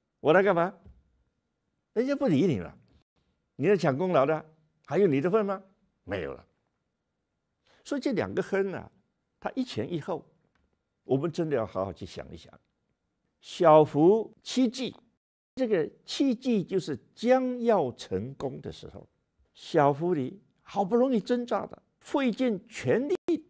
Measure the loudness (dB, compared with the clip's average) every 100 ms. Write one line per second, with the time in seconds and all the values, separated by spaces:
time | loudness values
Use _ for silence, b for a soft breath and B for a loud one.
0 | _ _ 4 4 4 2 0 -4 -20 -20
1 | _ _ _ _ _ _ _ _ _ -4
2 | -2 0 2 2 2 0 -6 -16 _ _
3 | _ _ _ _ _ -4 0 0 0 0
4 | 0 2 2 0 -6 _ _ _ -6 0
5 | 2 2 0 0 -2 -6 -12 _ _ _
6 | -10 -8 -8 -12 -18 _ _ _ _ _
7 | _ _ _ _ _ _ b b -8 -6
8 | -2 -2 -2 -4 -2 -2 -2 -6 -14 _
9 | _ _ _ _ -8 -6 -6 -6 -6 -6
10 | -6 -10 -12 _ _ _ _ _ _ _
11 | -2 -2 0 -4 -2 -2 -2 -4 -6 -6
12 | -14 -14 -16 -18 -20 -20 _ _ _ _
13 | _ _ _ _ -18 4 8 8 8 4
14 | 4 4 0 -12 -6 0 0 0 -8 -8
15 | _ _ _ _ _ -6 -2 0 -2 -6
16 | -12 -2 0 0 0 0 0 -4 -4 -8
17 | -10 -6 2 2 2 -2 0 2 0 -6
18 | -8 -6 -6 -8 -10 -8 -12 -14 -16 -20
19 | -20 _ _ _ _ _ -2 2 4 2
20 | -2 -2 -4 -10 _ _ -10 -4 0 2
21 | 2 0 0 -4 -2 -6 -6 -14 _ _
22 | -6 0 0 0 -2 -2 -8 -8 0 0
23 | 0 -4 -2 -4 -6